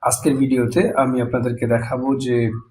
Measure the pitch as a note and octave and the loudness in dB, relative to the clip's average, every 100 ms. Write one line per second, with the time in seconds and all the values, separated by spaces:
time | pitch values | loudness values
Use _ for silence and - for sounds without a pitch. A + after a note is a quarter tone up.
0 | A#2+ B2+ D#3 C3+ C3+ B2+ A#2 - G#3+ - | -2 0 0 2 2 2 2 2 2 2
1 | C3 B2+ A#2 B2+ A#2+ A#2+ A#2+ A2+ - C3 | 2 2 -2 -2 -2 -2 0 0 0 -4
2 | C3 C3+ B2+ A#2+ A#2 A2 - | -2 -2 0 0 0 -4 -12